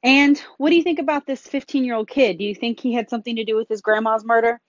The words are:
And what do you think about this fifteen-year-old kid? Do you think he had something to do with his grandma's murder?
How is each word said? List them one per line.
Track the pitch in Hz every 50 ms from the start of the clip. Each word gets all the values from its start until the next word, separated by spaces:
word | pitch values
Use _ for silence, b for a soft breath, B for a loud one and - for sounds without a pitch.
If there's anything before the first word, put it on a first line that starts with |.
| -
And | 247 262 277 285 285 285 285 - - - _
what | 269 311
do | 339
you | 339 311
think | 359 330 294
about | 302 269 302 285 285
this | - 269 247
fifteen-year-old | - - - 277 262 - - 277 254 247 240 220 214 -
kid? | - - - 214 180 165
Do | 202
you | 202 202
think | - - 233 233 -
he | - 254 233
had | 240 220 _
something | - 233 214 240 233
to | 226 226
do | 208 220
with | 220 226 _
his | 220 208
grandma's | _ - 214 214 220 220 220 220 214
murder? | 226 233 226 226 233 233 233 _